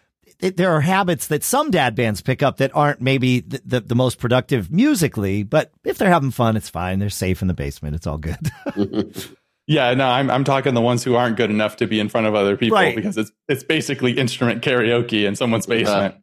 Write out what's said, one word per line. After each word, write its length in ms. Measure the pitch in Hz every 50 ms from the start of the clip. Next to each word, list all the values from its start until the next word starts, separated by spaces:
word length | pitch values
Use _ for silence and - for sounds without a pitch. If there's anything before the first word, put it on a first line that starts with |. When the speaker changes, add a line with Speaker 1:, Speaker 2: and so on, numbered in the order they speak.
| _ _ _ _ _ _ _ _
Speaker 1:
It, 180 | - 185 -
there 140 | 165 185 185
are 100 | 165 156
habits 460 | 139 170 190 190 196 175 170 - -
that 180 | - 151 147 -
some 260 | - - 269 311 311
dad 240 | 202 165 139 123 110
bands 280 | - 123 110 107 92 -
pick 200 | - 131 - 147
up 140 | 135 127 -
that 160 | 135 135 -
aren't 280 | 156 147 147 139 - 123
maybe 380 | 131 135 135 123 127 127 123
the, 200 | - - - - -
the, 140 | 123 127 123
the 140 | 110 - 120
most 240 | 120 127 127 - -
productive 520 | - 117 120 127 - - 147 120 95 82 131
musically, 680 | 180 254 302 302 202 170 123 - 117 101 95 98 104 104
but 280 | 101 - 156 143 - _ _ _
if 140 | - - -
they're 100 | 262 190
having 220 | 175 165 139 135
fun, 260 | 117 - 120 113 110
it's 140 | 107 - -
fine. 280 | - 80 87 92 92 95
They're 120 | 101 104
safe 320 | - - 95 90 92 - 98
in 60 | 92
the 40 | 87
basement. 420 | - 71 71 - - - 73 73
It's 120 | 82 -
all 100 | 82 71
good. 220 | 78 78 80 - - 160 156 - - - 294 -
<laughs> 600 | - - - - 107 - - - - - - - - _ _ _ _ _
Speaker 2:
Yeah, 280 | - 151 151 131 120 123
no, 140 | 131 139 127
I'm, 240 | 123 131 139 131 117
I'm 100 | 143 139
talking 320 | 135 139 135 131 143 127
the 60 | 117
ones 240 | 117 120 123 117 -
who 100 | 127 120
aren't 220 | 120 123 120 113
good 140 | 110 120 104
enough 260 | 104 104 107 104 -
to 100 | - 117
be 140 | 101 110 107
in 80 | 104 104
front 180 | - 123 110
of 80 | 110 107
other 220 | 107 98 101 101
people 200 | 92 117 110 220
Speaker 1:
Right. 200 | 202 180 151 120
Speaker 2:
because 200 | 113 92 104 95
it's, 140 | 110 107 - - _ _
it's 160 | - 143 131 -
basically 560 | - 160 156 - - 139 127 131 127 117 131
instrument 460 | 139 117 - - 131 120 110 117 -
karaoke 640 | 151 127 123 113 113 120 120 120 120 110 107 104 98
in 80 | 101
someone's 320 | - 135 120 113 113 - -
Speaker 3:
Yeah. 60 | 120
Speaker 2:
basement. 380 | 113 104 104 101 98 98 95 - -